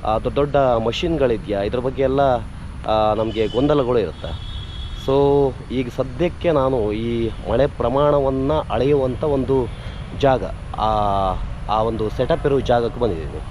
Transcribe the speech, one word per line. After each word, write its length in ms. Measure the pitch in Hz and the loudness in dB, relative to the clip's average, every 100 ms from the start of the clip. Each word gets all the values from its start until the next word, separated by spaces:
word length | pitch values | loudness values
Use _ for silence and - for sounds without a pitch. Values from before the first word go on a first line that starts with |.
ಆ, 140 | 120 113 | 0 0
ದೊಡ್ಡ 200 | 123 113 | 0 0
ದೊಡ್ಡ 180 | 143 143 | 2 4
ಮಷಿನ್‌ಗಳಿದೆಯಾ, 1040 | 135 117 113 - 175 160 131 107 87 98 | 4 4 0 -2 -2 2 2 0 -2 -2
ಇದ್ರ 160 | 104 123 | 0 -2
ಬಗ್ಗೆ 240 | 127 131 | -2 0
ಎಲ್ಲ, 180 | 131 135 139 120 107 - - - - | 0 2 2 2 -2 -12 -12 -8 0
ಆ, 280 | 107 107 | 2 2
ನಮಗೆ 320 | 107 110 110 107 | 2 0 0 0
ಗೊಂದಲಗಳು 520 | 117 147 147 120 123 | 2 2 2 2 0
ಇರುತ್ತೆ. 500 | 90 - 78 - - - - - - - - | 0 -6 -8 -8 -8 -10 -10 -10 -10 -6 0
So 460 | 135 139 143 135 120 - | 4 4 4 2 -2 -6
ಈಗ 160 | 123 123 - | -4 -4 -4
ಸದ್ಯಕ್ಕೆ 540 | 131 - 175 - 175 | -6 -2 -2 0 0
ನಾನು 420 | 151 131 131 107 | 2 2 2 0
ಈ 380 | 107 117 117 113 - 87 | -2 -2 -2 -2 -4 -2
ಮಳೆ 160 | 117 143 | 2 2
ಪ್ರಮಾಣವನ್ನು 920 | - 120 135 147 143 135 135 135 156 | 2 0 2 4 4 2 0 0 0
ಅಳೆಯುವಂಥ 640 | - 110 131 143 131 123 | 0 0 2 2 2 0
ಒಂದು 440 | 156 135 127 135 113 - - - - - | 0 0 2 0 0 -6 -10 -10 -10 2
ಜಾಗ, 240 | 139 127 92 - - - | 4 4 0 -8 -8 -2
ಆ, 120 | 110 107 104 98 95 90 - - - | 0 2 2 2 0 -2 -4 -6 -2
ಆ 140 | 110 | 0
ಒಂದು 280 | 113 113 107 | 0 0 -4
ಸೆಟಪ್ 360 | - 127 165 147 | -2 0 0 2
ಇರೋ 140 | 135 | 0
ಜಾಗಕ್ಕೆ 400 | 110 120 117 120 | 2 2 2 -2
ಬಂದಿದ್ದೀನಿ. 420 | 120 82 71 76 - | -2 -2 -6 -8 -10